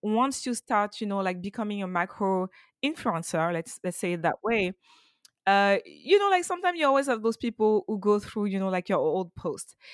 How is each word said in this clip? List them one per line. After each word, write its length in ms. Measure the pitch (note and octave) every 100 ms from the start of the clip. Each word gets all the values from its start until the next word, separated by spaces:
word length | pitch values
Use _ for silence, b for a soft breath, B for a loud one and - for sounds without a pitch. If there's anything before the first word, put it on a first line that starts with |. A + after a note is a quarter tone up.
once 460 | G#3 A3 C4 C4 B3+
you 80 |
start, 440 | A#3 - G#3+ G#3 -
you 80 | G#3
know, 120 | G3
like, 240 | F#3+ F3+
becoming 400 | F#3+ G#3+ G#3 G3+
a 40 | F#3+
micro 600 | F3+ F3 - G3 F#3+ F#3 b b _
influencer, 720 | C#4 D#4+ B3 E3 - E3 E3
let's, 260 | E3+ E3+ -
let's 140 | F3+ -
say 140 | F3+
it 80 | F3
that 140 | D#3+ -
way, 300 | G#3+ A#3 F3+ F#3 b b b b b _ -
uh, 300 | G3 G3+ G3+
you 340 | - D2 C#3 G4
know, 120 | G4+
like, 140 | F#4
sometimes 340 | E4 F4+ F4+ F4
you 80 | D4
always 200 | C#4 C#4
have 160 | A3+
those 140 | A3 A3+
people 480 | A#3+ A3 A3 G#3+ -
who 120 | G#3+
go 200 | G3+ G#3
through, 280 | G3+ G#3+ G3+
you 120 | F#3+
know, 120 | F#3+
like, 180 | F#3 F3+
your 100 | F3
old 360 | D3+ E3+ F3
post. 420 | - E3+ - - - B